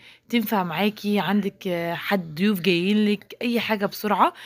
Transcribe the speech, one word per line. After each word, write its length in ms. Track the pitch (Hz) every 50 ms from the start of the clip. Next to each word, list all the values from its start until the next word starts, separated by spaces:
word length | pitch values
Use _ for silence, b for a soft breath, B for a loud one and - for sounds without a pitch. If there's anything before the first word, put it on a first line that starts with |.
| B B B B B -
تنفع 340 | 233 240 214 - 226 196 180
معاكي 540 | 175 156 165 202 214 208 - - 208 208 202
عندك، 480 | 165 165 196 208 185 196 - - - 190
آه، 260 | 175 170 170 170 170
حد 400 | 160 - - 202 196 170 165 151
ضيوف 260 | 151 190 214 214 180
جايين 440 | 156 190 180 170 175 196 208 214 214
لك، 320 | 208 208 202 - - - - -
أي 180 | 240 233 226
حاجة 260 | 196 - 220 202 208
بسرعة 460 | 190 - - - 208 208 180 233 339 B B B